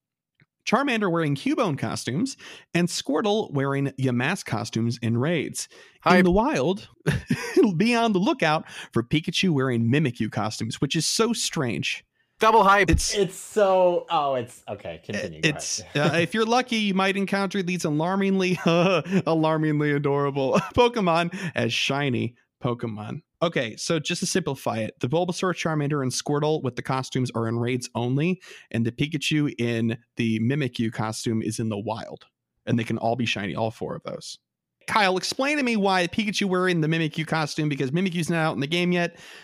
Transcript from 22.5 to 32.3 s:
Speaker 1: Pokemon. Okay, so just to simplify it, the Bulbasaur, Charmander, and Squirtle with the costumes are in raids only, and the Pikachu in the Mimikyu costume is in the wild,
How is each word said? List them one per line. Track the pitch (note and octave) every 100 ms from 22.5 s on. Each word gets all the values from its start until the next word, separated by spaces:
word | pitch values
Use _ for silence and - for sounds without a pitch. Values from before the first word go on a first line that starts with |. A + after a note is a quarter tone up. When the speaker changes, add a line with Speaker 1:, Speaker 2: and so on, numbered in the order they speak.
| _
Speaker 1:
Pokemon. | C3 A#2+ A#2+ G#2+ G#2+ C3 - _
Okay, | E3+ E3 A#2 G#2+
so | - E3
just | D3+ F3
to | F3+
simplify | F#3 D#3+ C3+ - A2+
it, | A2 -
the | B2+
Bulbasaur, | D#3 F3+ F3 F#3+
Charmander, | E3+ E3+ D#3 C#3+ D3
and | C3
Squirtle | - - D3 D3+ D#3
with | C3 -
the |
costumes | - C3 C3+ C3+ B2
are | A#2 A2+
in | A#2
raids | A#2+ B2+ B2
only, | - A#2+ C3+ E3 F#3 - - -
and | A2+
the | A2+
Pikachu | A#2 D3 D#3 - D3+ D3 -
in | A#2+ A#2 A2+ A#2 _ -
the | A#2 A2
Mimikyu | A2+ C#3+ C3 - A2+
costume | - A2 A2 - A2
is | G#2+ A2+
in | A2+
the | G#2
wild, | A2 G#2+ - D#2 -